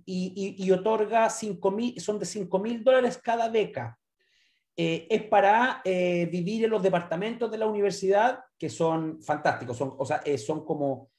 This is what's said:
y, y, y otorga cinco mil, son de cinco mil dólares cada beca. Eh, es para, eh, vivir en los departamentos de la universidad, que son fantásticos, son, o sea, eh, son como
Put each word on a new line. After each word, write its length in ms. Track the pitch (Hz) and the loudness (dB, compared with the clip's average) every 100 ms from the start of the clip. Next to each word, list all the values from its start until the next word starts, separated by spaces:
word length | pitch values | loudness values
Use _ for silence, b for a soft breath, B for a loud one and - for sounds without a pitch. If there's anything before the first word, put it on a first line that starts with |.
y, 500 | - 185 180 202 196 196 | -8 -6 -6 -6 -8 -2
y, 60 | |
y 60 | 190 | 2
otorga 600 | 185 214 220 208 226 226 | 2 2 0 2 4 2
cinco 400 | - 214 175 196 | 0 -6 -2 0
mil, 300 | 202 240 247 | 0 -2 -4
son 180 | - 208 | -4 -4
de 80 | 180 | -4
cinco 320 | 214 180 190 | -6 -2 -2
mil 240 | 214 233 | -2 -2
dólares 380 | 240 254 247 - | 4 4 4 0
cada 260 | - 233 226 | -2 -2 0
beca. 500 | 226 185 - 117 - _ _ _ _ _ _ _ - | 0 0 -4 -10 -12 _ _ _ _ _ _ _ -4
Eh, 300 | 165 165 - | -2 -2 -2
es 140 | 214 | -2
para, 580 | 214 208 196 214 254 - | 2 4 6 6 4 0
eh, 440 | 185 185 180 175 170 | -2 0 2 2 0
vivir 340 | 175 170 220 | -2 -4 0
en 60 | 226 | 0
los 120 | 214 | 2
departamentos 640 | 185 175 170 160 214 240 226 | 2 2 0 -4 -4 -4 -4
de 100 | 220 | -2
la 80 | 220 | -2
universidad, 720 | 208 202 180 190 202 233 262 - _ | 0 0 0 2 4 4 0 -8 _
que 100 | 156 | -8
son 540 | - 165 160 160 156 | -2 0 0 -4 -6
fantásticos, 540 | - 147 151 135 123 117 | -4 -2 0 -2 -4 -6
son, 180 | 135 - | -6 -4
o 80 | |
sea, 160 | 135 151 | -4 -4
eh, 120 | 156 139 | -2 -4
son 280 | - 156 | -2 -6
como 460 | - 147 143 127 - | -4 -4 -4 -4 -10